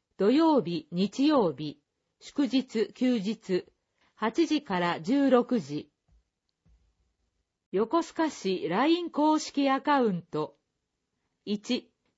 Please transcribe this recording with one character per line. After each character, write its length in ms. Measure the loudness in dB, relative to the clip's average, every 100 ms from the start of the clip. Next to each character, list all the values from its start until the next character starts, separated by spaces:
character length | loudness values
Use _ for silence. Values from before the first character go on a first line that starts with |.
| _ -2
土 120 | 2
曜 300 | 4 4 2
日、 260 | 0 -6 -6
日 360 | -4 -2 0 2
曜 280 | 4 2
日、 240 | -2 -10 -12 _ _ _ _
祝 260 | -12 -2 0
日、 460 | 0 0 -2 -4
休 260 | -2 0 0
日、 460 | -2 -6 -4 -4 -4 _ _ _ _
八 320 | _ -4 0 0
時 160 | 0
か 160 | -2 -2
ら 220 | -2 -2
十 300 | -2 2 4
六 280 | 4 2 -2
時。 320 | -4 -8 -10 _ _ _ _ _ _ _ _ _ _ _ _ _ _ _ _ _ _
横 260 | -4 0 -2
須 160 | -2
賀 140 | -4 -4
市 400 | -4 -4 -4 -2
ラ 160 | 0
イ 160 | 2 0
ン 100 | 0
公 280 | 0 2 2
式 320 | -2 -2 0
ア 100 | 0
カ 220 | 0 2
ウ 100 | 2
ン 80 | -2
ト。 380 | -6 -6 -6 -10 _ _ _ _ _ _ _ _ -8
一、 440 | -8 -4 -6 -6 _ _